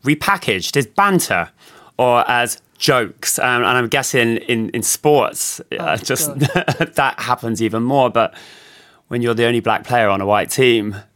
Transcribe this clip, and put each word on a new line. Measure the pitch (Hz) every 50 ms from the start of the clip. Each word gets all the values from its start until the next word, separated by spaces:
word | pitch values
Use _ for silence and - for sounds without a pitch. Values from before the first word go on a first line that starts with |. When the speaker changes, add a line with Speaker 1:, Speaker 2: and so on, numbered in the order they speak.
| _
Speaker 1:
repackaged | 127 151 151 - - 196 180 - - 107 92 85 - - 143
as | 135 -
banter | _ - 196 202 95 90 - - 101 90 85 - _ _ - - - - - - _ -
or | 127 123 120 120 - 120
as | 123 120 120 117 - - _ _ _ _
jokes. | - - 139 127 117 92 - _ - - - -
Um, | - 123 123 120 120
and | 92 123 127
I'm | 123 113
guessing | - 139 131 - - 135 117 117 117 110
in, | - - 123 117 113 104
in | - 117 104
sports, | - - - - 151 151 139 113 - - - - - - - - _
Speaker 2:
Oh, | - -
Speaker 1:
uh, | - 76 - 110
just | - - 127 127 - 147
Speaker 2:
God. | 139 135
Speaker 1:
<laughs> | 147 139 - 180 - - 147 - 165 151 -
that | - 143 135 - -
happens | - 120 123 - - 117 113 101
even | 113 110 107 110 117
more. | 123 139 139 131 123
But | 107 117 110 - - - - - - - - - - - - _ _ _ _ _
when | - 120
you're | 120 117 117
the | 110 120
only | 117 120 117
black | 110 113 110 - -
player | - 123 120 117 104
on | 98 98
a | 95
white | 98 104 104 87 -
team | - - 131 127 117 113 104 107 101 101 - _ _